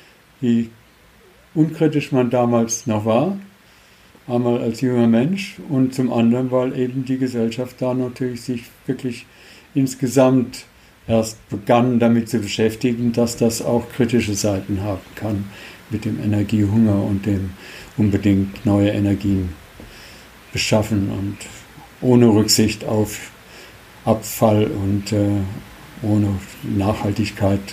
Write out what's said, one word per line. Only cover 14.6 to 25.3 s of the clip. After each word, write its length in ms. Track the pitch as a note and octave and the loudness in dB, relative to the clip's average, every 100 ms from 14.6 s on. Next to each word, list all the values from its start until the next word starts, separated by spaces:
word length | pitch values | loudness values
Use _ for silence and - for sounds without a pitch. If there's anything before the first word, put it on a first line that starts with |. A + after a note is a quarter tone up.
| - G2 | -4 -4
haben 180 | G#2 F#2+ - | -4 -6 -10
kann 300 | - G#2+ G2+ G2+ - - - - | -8 -6 -4 -6 -12 -20 -20 -10
mit 140 | G#2+ | -6
dem 180 | A2+ - | -4 -4
Energiehunger 800 | - G#2 G2+ G#2+ G2+ A2+ A2 G2+ | -2 0 0 0 2 4 4 2
und 220 | G#2 G2 | 0 -2
dem 260 | G#2+ F#2+ F#2+ - - - - - | -2 -2 -4 -10 -18 -20 -10 0
unbedingt 680 | G#2 G2+ G2+ G2 G2 - | 2 2 2 2 0 -2
neue 240 | G#2+ G2+ G2+ | 0 4 2
Energien 600 | G#2+ G2+ F#2+ G2+ F#2+ F#2 - - - - - - - - - - | 2 0 0 0 0 -2 -8 -18 -20 -20 -20 -20 -20 -20 -20 -10
beschaffen 580 | G2 - A2 G#2+ G#2 G2 | -6 0 0 2 -2 -2
und 280 | G2+ G2+ G2+ - - - - - - | -4 -6 -8 -14 -20 -20 -20 -20 -4
ohne 260 | B2+ B2 A#2 | 4 6 8
Rücksicht 560 | G#2+ G#2+ - G#2+ - | 6 4 2 2 0
auf 460 | - G#2+ G#2 - - - - - - - - - | -4 -2 -2 -6 -16 -20 -20 -20 -20 -20 -20 -6
Abfall 640 | A#2+ A2 - - A2+ G#2+ | -2 -2 -2 0 2 4
und, 460 | G#2+ G#2 G2 G2+ G2+ | 2 -2 -2 -2 -2
äh, 260 | G#2+ G2+ | 0 0